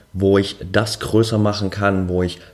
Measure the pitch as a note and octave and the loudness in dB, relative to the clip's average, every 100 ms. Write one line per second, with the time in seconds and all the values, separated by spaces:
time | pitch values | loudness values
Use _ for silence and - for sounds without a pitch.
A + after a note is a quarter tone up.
0 | _ F#2 G2 G2 G2 - F2+ G#2 A2 - | _ -2 4 4 2 -6 -4 -2 -2 -6
1 | - A2 A2 A2 G#2 G2+ G2 G2+ G2+ F#2+ | 0 2 2 2 0 0 -4 -2 0 0
2 | F2+ F2+ F2+ - - | 0 0 -2 -4 -16